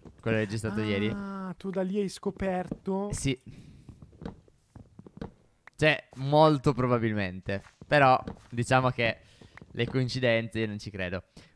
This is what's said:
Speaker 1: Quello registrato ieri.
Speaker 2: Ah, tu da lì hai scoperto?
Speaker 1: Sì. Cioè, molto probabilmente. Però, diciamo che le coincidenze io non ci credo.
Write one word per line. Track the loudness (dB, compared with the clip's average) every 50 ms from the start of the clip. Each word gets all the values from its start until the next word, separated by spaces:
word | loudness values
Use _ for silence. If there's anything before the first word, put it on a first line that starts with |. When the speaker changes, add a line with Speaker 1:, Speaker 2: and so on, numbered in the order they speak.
| -12 -20 -20 -8
Speaker 1:
Quello | -4 -2 0 0
registrato | 0 -2 -4 -4 -4 -4 -4 -2
ieri. | -2 0 0 0 0 -2 -2
Speaker 2:
Ah, | -4 -6 -8 -8 -8 -10 -10 -10
tu | -8 -8 -6
da | -4 -4 -4
lì | -2 -2 -2
hai | -2 -4
scoperto? | -6 -6 -8 -8 -6 -4 -4 -2 -2 -4 -4 -6 -8 -8 -6 -4 -4 -4 -4 -4 -6
Speaker 1:
Sì. | -4 -2 -2 -2 -2 _ -16 -20 -20 -20 -20 -20 -20 -20 -20 -20 -20 -20 -20 -20 -16 -14 -14 -14 -16 _ _ _ _ _ _ _ -20 -20 -20 _ -20 -20 -20 _ -16 -16 -16 -16 _ _ _ _ _ _ -20 _
Cioè, | 2 2 2 2 2 -4 _ -12
molto | -8 -2 4 6 8 8 8 6 6 2 0 2
probabilmente. | 2 2 2 2 2 2 0 0 0 -2 -4 -6 -8 -6 -6 -6 -6 -8 -12 _ _ -4
Però, | 0 4 6 6 6 6 4 2 -6 -12 -14 -16 -10
diciamo | -6 -4 0 2 2 4 4 2
che | 0 2 0 0 0 -4 -10 -20 -20 _ -20 -20 _ -20 -20 -14 -4
le | -2 -2
coincidenze | 0 0 -2 -2 0 -2 0 2 2 2 2 0 -2 -4 -4
io | -4 -2
non | -4 -8
ci | -10 -10
credo. | -8 -6 -6 -4 -6 -6 -8 _ _ -20 -20 -20 _